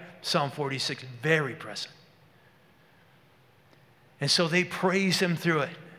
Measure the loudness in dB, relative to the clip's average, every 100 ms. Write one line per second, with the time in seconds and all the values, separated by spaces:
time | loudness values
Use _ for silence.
0 | -18 -10 -2 0 0 -2 -4 -2 -4 -6
1 | -12 -4 2 2 2 -4 -10 -10 -12 -14
2 | -20 _ -20 _ _ _ _ _ _ _
3 | _ _ _ _ _ _ _ -20 _ _
4 | _ -4 2 2 4 2 0 0 2 2
5 | 2 2 2 2 2 2 0 -6 -18